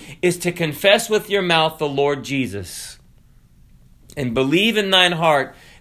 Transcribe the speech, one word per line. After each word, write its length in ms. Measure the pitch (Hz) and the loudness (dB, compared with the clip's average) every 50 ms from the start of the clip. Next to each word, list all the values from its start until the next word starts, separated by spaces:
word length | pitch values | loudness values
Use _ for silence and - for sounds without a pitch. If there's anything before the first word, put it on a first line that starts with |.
| - - - - | -12 -18 -10 -2
is 160 | - 180 175 | 0 0 0
to 140 | 175 - 180 | 0 -4 -6
confess 580 | 175 - 170 151 143 - - 196 208 220 214 - | -4 -2 -4 -4 -4 0 4 4 4 4 2 0
with 180 | 214 202 208 | -2 -2 0
your 140 | - 196 202 | 0 -2 -2
mouth 380 | 185 175 165 160 160 160 160 - | 0 2 2 2 2 0 -2 -4
the 100 | 156 143 | -4 -4
Lord 340 | 139 143 143 143 147 139 117 | 0 0 0 0 0 -2 -4
Jesus 760 | 113 139 135 127 98 95 101 92 - - - - - - - - - - - _ _ _ - _ _ _ _ - - - - - - - _ - - - | -6 -4 -4 -4 -4 -6 -10 -12 -12 -14 -14 -14 -16 -18 -20 -20 -20 -20 -20 _ _ _ -20 _ _ _ _ -20 -20 -20 -20 -20 -20 -20 _ -20 -16 -10
and 200 | - - 123 113 | -6 -6 -2 0
believe 420 | 135 131 135 160 185 208 233 214 | 0 0 2 2 2 2 2 2
in 140 | 214 202 190 | 0 0 2
thine 220 | 190 185 180 175 175 | 4 4 4 4 2
heart 420 | 160 170 160 147 139 131 - - - - - - - | 2 2 4 4 2 0 -2 -10 -20 -20 -20 -20 -16